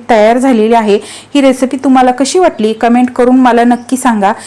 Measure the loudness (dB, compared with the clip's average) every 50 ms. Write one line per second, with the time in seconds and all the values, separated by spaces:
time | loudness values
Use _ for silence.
0 | -2 0 2 2 4 2 2 2 0 0 2 2 2 2 2 0 2 0 0 -2
1 | -2 -6 -18 -20 -12 -6 -2 0 2 2 2 0 -2 -4 -4 -2 -2 0 2 2
2 | 2 0 0 -2 -2 -2 0 0 0 0 0 -2 -4 -4 -4 -2 -2 0 0 0
3 | 0 -2 -2 0 0 2 2 2 2 2 2 2 2 0 0 -2 -4 -6 -6 -4
4 | -2 -2 -2 0 0 -2 -2 -4 -8